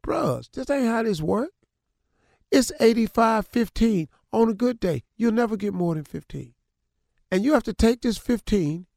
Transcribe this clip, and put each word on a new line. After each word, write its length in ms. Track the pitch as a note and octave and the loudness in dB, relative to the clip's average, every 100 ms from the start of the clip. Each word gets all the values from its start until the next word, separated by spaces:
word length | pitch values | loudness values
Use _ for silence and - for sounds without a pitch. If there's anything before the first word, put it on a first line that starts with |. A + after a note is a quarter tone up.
Bruh, 460 | - - E3 A#2+ A#2+ | -4 -2 -2 -4 -8
this 160 | - C4 | -14 -4
ain't 180 | C#4+ A#3 | -2 0
how 160 | A3+ | 0
this 180 | A3+ E3+ | -2 -2
work. 280 | D#3 G3+ D#4 _ _ _ _ _ _ _ _ _ _ | -2 -2 -4 _ _ _ _ _ _ _ _ _ _
It's 220 | C#4 A#3+ - | 2 2 4
eighty-five 680 | A3+ A#3 A3 - A3+ A3 - | 4 4 0 2 2 0 -2
fifteen. 640 | A#3 A3+ - A3+ G3 D#3 _ _ | -2 -2 0 2 2 -4 _ _
On 160 | A3 A3+ | 2 2
a 60 | |
good 260 | G3 B3 A#3 | 2 -2 0
day, 240 | F#3 C3+ _ - | -2 -4 _ -2
you'll 160 | A#3 | 0
never 240 | A3 A#3 G#3+ | 2 -2 -2
get 160 | G3+ | -6
more 200 | F#3 F3 | -2 -4
than 100 | D#3 | -4
fifteen. 500 | C#3+ D#3+ - C#3+ B2 _ _ _ _ _ _ _ _ | -8 -14 -12 -14 -14 _ _ _ _ _ _ _ _
And 140 | F#3 | -2
you 80 | B3 | 2
have 80 | D4 | 0
to 80 | - | 0
take 300 | - A3+ A#3+ | 2 2 2
this 160 | A#3+ G#3+ | -2 -4
fifteen 680 | - A#3 - G#3 D3 E3 F#3 | -2 -4 0 0 0 -4 -12